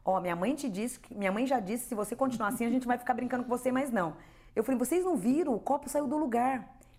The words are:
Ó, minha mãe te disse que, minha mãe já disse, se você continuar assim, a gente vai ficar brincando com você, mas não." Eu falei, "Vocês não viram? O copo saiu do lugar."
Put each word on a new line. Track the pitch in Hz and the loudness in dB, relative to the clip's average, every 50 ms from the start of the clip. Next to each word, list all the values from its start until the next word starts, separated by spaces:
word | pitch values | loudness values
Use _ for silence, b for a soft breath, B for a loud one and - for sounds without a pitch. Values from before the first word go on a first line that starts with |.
| B | B
Ó, | 185 190 185 | 0 0 0
minha | 175 180 170 | 0 -2 -2
mãe | 175 185 233 294 | 0 0 0 0
te | 285 - 254 | -2 -4 -4
disse | 180 190 220 247 - - | -4 -4 -4 -4 -6 -10
que, | - - - | -14 -14 -6
minha | 208 202 190 | -2 0 0
mãe | 190 214 262 | 2 2 2
já | 254 269 247 | 2 2 0
disse, | 196 175 226 233 - | 0 -2 -4 -6 -4
se | - - | -4 -4
você | - - - 254 | -4 -4 -4 -2
continuar | - 269 262 247 226 220 208 | -2 -2 -2 0 0 -2 -2
assim, | 254 - 233 | 0 0 0
a | 233 | 2
gente | 240 254 254 240 | 2 2 2 2
vai | 247 240 | 0 0
ficar | - - 247 | 2 0 0
brincando | 226 254 247 254 247 247 | 0 0 -2 -2 -2 -2
com | 247 | -2
você, | 247 240 - 262 | -2 -2 0 0
mas | 247 262 285 277 | 0 2 0 2
não." | 233 202 175 160 160 B B B B B B B B | 2 0 0 0 -2 B B B B B B B B
Eu | - 226 | -2 0
falei, | - 262 | 2 2
"Vocês | 226 247 - 339 359 359 | 0 2 2 2 2 2
não | 370 339 | 2 2
viram? | 214 180 233 262 311 359 294 240 | 2 2 2 2 2 2 2 0
O | 196 | -2
copo | - - 269 285 277 - | 0 0 -2 -2 -2 -2
saiu | - 294 294 247 | -2 -2 0 0
do | 302 302 | 0 0
lugar." | 311 262 220 233 240 262 269 247 180 - - b b b b | 0 0 2 2 2 2 0 -2 -6 -10 -18 b b b b